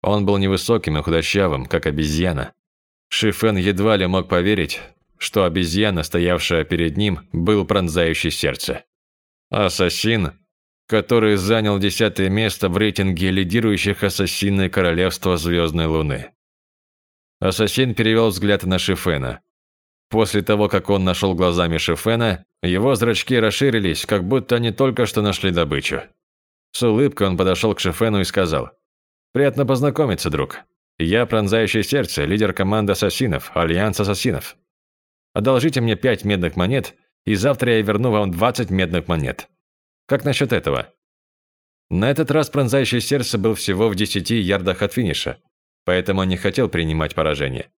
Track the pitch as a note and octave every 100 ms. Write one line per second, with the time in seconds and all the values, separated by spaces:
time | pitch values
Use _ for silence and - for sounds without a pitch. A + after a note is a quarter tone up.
0 | F#2 G#2 G2+ G2+ G2 F#2+ - A#2 - D2+
1 | D2 E2 D#2 G2+ F#2 C#2 C2 E2+ D#2 D2
2 | D2+ D#2 F2+ D2+ A#1+ _ _ _ _ _
3 | _ - A2 G2 A2+ G2+ F2+ F#2+ G#2 G#2
4 | F#2 F#2 F2 F2+ F2+ G#2+ D2+ - - _
5 | _ _ - G#2+ F#2 E2 F2 F2+ G#2+ F2+
6 | D2+ F2 F2 F2 - E2+ D2+ E2+ E2+ D2+
7 | G#2 E2 - D#2+ E2+ G#2+ F2+ G#2 F2 D#2+
8 | E2+ D#2 E2 - D2+ C2+ - - _ _
9 | _ _ _ _ _ - G2 - F2+ -
10 | G#2+ A2+ E2 - _ _ _ _ _ A2
11 | F#2 A#2+ G#2+ G2+ F#2 A2+ G#2+ G2+ G2 -
12 | A2 F#2 F#2+ G2 A2 - G2 F2 G#2+ G2
13 | F#2+ E2+ F#2+ F#2+ F#2 G#2+ A2+ G2+ G2+ G2
14 | G2+ - F#2+ - G2 G2 F#2+ G2 F2+ E2+
15 | F#2 - F#2+ F2+ E2 E2+ E2 D#2+ E2 D#2+
16 | D#2 C2+ - _ _ _ _ _ _ _
17 | _ _ _ _ F#2+ F#2 G#2+ - C3 A2
18 | A2 A2 A2+ F2+ G2+ G2+ F#2 F#2 - F2+
19 | - D2+ B1+ - _ _ _ _ _ _
20 | _ A2 A2 G#2 F#2 G#2 G#2 G2 F#2 G2+
21 | F#2 F2+ G2 F2 F2+ F2 E2+ E2 - D#2+
22 | A2 A#2 A#2 F2+ - _ F2+ F2+ A#2+ B2+
23 | A#2 G#2+ - B2+ A2 - C#3 A2+ F#2+ D2+
24 | - G#2 F2+ C3 - A#2+ A#2 - C3+ B2
25 | A#2 - G#2 F#2 F#2+ F2 D#2 C#2+ - C#2
26 | - _ _ _ _ _ _ - B2 A2
27 | C#3+ - G2 F2+ F#2 F2+ A2+ G2 F#2 E2
28 | A2+ G#2 F#2 - F2+ D2+ A#1+ _ _ _
29 | _ _ _ B2 C#3 C3 B2+ C3 C#3+ C#3+
30 | D3 F#2 - D2 C2+ - - _ _ _
31 | E2 G#2+ A#2+ A2 G#2 A2+ A2 A2+ G2 C#3+
32 | G2+ - D2 G#2 G#2+ F#2 G2 G#2+ G2+ F#2+
33 | G2+ - B2+ C#2+ - - E2+ E2+ G#2+ F#2+
34 | G2+ G2 B2+ E2 - - _ _ _ _
35 | _ _ _ - A2 C3 D3+ C3+ A#2 G#2
36 | C3 A2 G2+ G2+ F2 D2 F2+ C3 - _
37 | _ _ - G#2 G2+ F#2 B2 A2+ G#2 G#2
38 | B2 G#2+ G2+ E2+ A2+ A#2+ A#2 F#2+ F2+ F2
39 | D#2 E2 C2 - - _ _ _ _ _
40 | _ C#3 C#3+ C3+ C3 G#2 D#2 C2 - _
41 | _ _ _ _ _ _ _ _ _ E2+
42 | A2+ C#3+ D3+ D#3 D3 C#3+ B2+ C#3 C3+ B2
43 | - C#3+ A#2+ A2+ G#2 G#2+ - F#2 A2+ G2
44 | G#2 G2+ F2 A#2 F#2 G2 F2+ F2+ G2+ -
45 | A2 C#2+ - B1 _ _ _ _ - F2+
46 | F2+ F#2+ F#2+ F2+ G#2 - A2+ E2+ D#2+ D#2
47 | D#2 - D#2 D2 C#2+ B1+ -